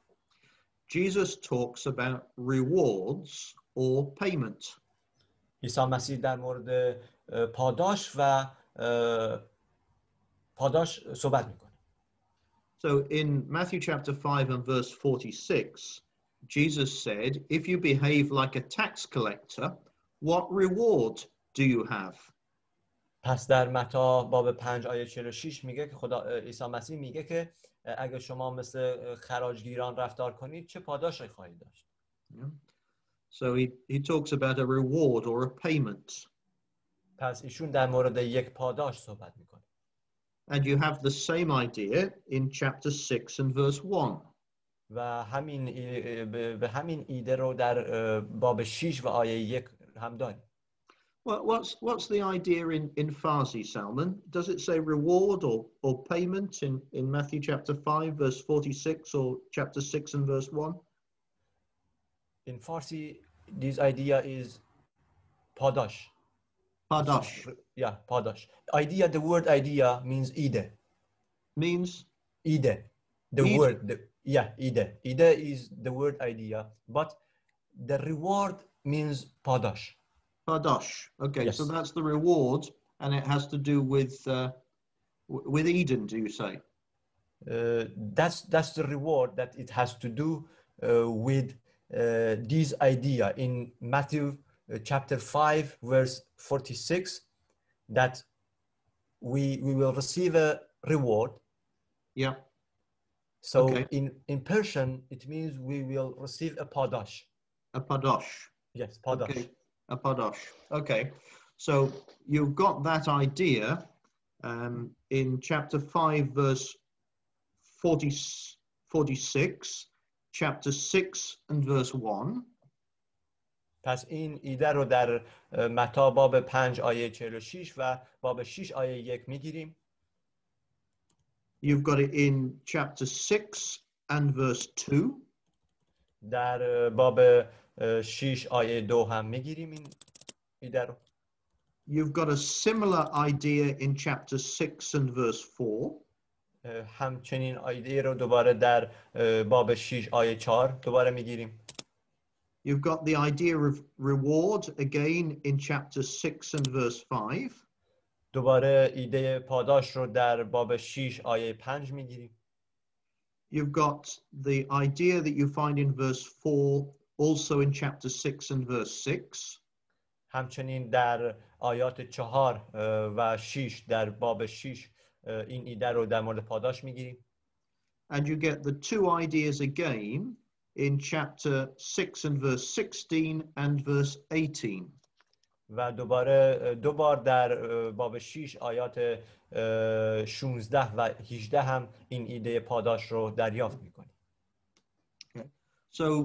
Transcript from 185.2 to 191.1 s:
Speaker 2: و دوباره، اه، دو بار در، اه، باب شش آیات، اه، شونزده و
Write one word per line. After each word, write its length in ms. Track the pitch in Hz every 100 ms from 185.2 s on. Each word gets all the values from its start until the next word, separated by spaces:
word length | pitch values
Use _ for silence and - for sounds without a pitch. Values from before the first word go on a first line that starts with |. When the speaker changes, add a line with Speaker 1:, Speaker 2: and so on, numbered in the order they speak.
| _ _ _ _ -
Speaker 2:
و 180 | 110 123
دوباره، 640 | 113 123 127 127 135 135 123
اه، 120 | 123
دو 180 | 117 147
بار 240 | 147 151 135
در، 360 | 131 127 123
اه، 380 | 120 117 117 113
باب 280 | 107 120 117
شش 380 | - 156 139 123
آیات، 640 | 123 117 120 123 120 113 - - _
اه، 720 | 110 113 113 110 110 110 110 107
شونزده 680 | - 135 120 110 139 113
و 60 | 110 113